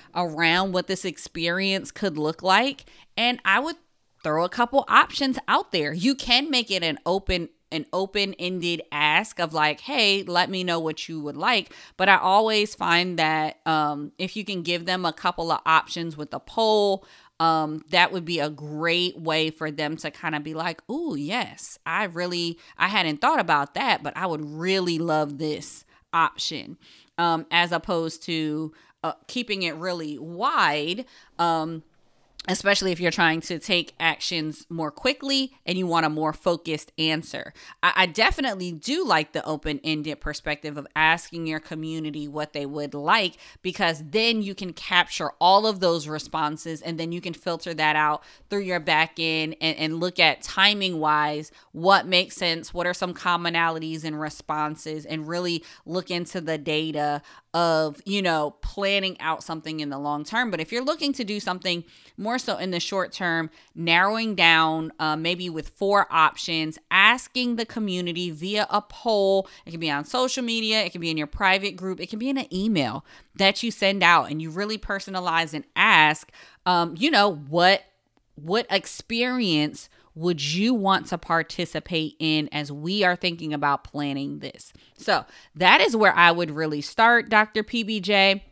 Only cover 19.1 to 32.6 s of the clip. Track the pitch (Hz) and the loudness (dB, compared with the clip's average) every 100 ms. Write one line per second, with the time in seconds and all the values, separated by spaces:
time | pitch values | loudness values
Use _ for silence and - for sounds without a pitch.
19.1 | - 160 160 156 156 156 147 151 156 160 | -4 -2 0 0 -2 -8 -4 -6 -4 -8
20.1 | - 165 156 151 156 170 165 - 277 339 | -8 -6 -6 -6 -6 -6 -6 -8 -6 -6
21.1 | 156 147 240 107 - - - - 175 202 | -6 -4 -4 -6 -8 -12 -10 -6 -4 -4
22.1 | 170 180 175 170 165 - - 185 208 165 | -4 -4 -4 -4 -8 -14 -4 -2 0 0
23.1 | 151 254 311 175 151 143 - 254 196 - | 0 0 2 2 2 0 -2 0 0 -2
24.1 | 147 185 156 147 156 180 190 180 160 170 | -6 -4 -4 -8 -6 -2 0 0 -2 0
25.1 | 156 147 143 156 151 - - - _ - | 0 -2 -4 -6 -6 -6 -10 -12 _ -4
26.1 | 165 160 - - 151 - 160 _ - _ | 0 0 0 -8 -8 -12 -16 _ -20 _
27.1 | - 170 165 160 170 175 170 - 175 165 | -2 0 0 2 2 2 0 -2 -2 -2
28.1 | - - 160 156 151 156 - _ - 160 | -6 -6 -4 -2 -4 -8 -12 _ -8 -8
29.1 | - - 254 233 196 170 156 180 175 156 | -8 -10 -8 -6 -4 -4 -6 -6 -6 -8
30.1 | 143 160 170 254 311 170 147 151 196 254 | -10 -10 -4 -2 2 2 2 -2 -6 -8
31.1 | - _ - 170 165 160 160 - _ _ | -16 _ -2 0 0 -2 -8 -12 _ _
32.1 | _ _ - - 185 | _ _ -14 -4 0